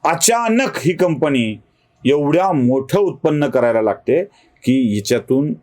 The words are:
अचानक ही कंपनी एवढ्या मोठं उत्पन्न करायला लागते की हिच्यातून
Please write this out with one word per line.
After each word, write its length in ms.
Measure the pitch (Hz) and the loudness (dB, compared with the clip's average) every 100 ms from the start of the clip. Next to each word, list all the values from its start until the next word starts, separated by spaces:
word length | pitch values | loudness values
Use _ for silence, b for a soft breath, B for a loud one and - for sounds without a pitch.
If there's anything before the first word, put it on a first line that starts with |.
| 156 | -2
अचानक 580 | 165 - 233 233 226 269 - | 0 0 0 0 0 -2 -2
ही 180 | 151 | -4
कंपनी 680 | 170 180 151 156 135 113 107 _ _ _ _ 123 | 0 0 0 0 0 -2 -6 _ _ _ _ 0
एवढ्या 460 | 147 147 160 190 | 0 2 0 2
मोठं 480 | 160 123 135 135 196 | 2 2 0 0 0
उत्पन्न 480 | 190 - 160 151 143 | 0 0 -2 0 0
करायला 340 | 127 120 113 | 0 2 2
लागते 420 | 110 98 - 143 202 b b _ | 0 -2 -2 -2 -2 b b _
की 300 | - 131 120 | -2 0 0
हिच्यातून 600 | 104 101 120 - 131 151 - | -2 -2 -4 0 -2 -2 -6